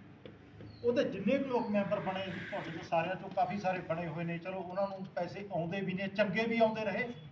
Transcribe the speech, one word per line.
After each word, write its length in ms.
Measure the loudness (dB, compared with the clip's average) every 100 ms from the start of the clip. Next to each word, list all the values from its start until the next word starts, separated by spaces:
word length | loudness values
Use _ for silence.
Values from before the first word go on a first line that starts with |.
| -16 -18 -18 -18 -18 -16 -16 -2
ਉਹਦੇ 200 | 2 4
ਜਿੰਨੇ 340 | 2 2 2 2
ਕੁ 120 | 2
ਲੋਕ 200 | 0 2
ਮੈਂਬਰ 300 | 2 2 0
ਬਣੇ, 220 | 0 -2
ਤੁਹਾਡੇ 500 | -4 -6 -6 -6 -6
ਤੋਂ 120 | -8
ਸਾਰਿਆਂ 320 | 0 2 2 -2
ਚੋਂ 140 | -2
ਕਾਫੀ 300 | 2 2 2
ਸਾਰੇ 200 | 0 0
ਬਣੇ 280 | -2 -4 -2
ਹੋਏ 160 | -2
ਨੇ। 140 | -2 -4
ਚਲੋ 200 | -4 -6
ਉਹਨਾਂ 300 | -4 0 0
ਨੂੰ 180 | -2 -6
ਪੈਸੇ 440 | -4 -4 -6 -4
ਆਉਂਦੇ 280 | -2 0 0
ਵੀ 120 | 0
ਨੇ, 140 | -2 0
ਚੰਗੇ 360 | 2 2 2
ਵੀ 160 | 2 6
ਆਉਂਦੇ 240 | 6 4
ਰਹੇ, 300 | 0 0 -2 -6 -10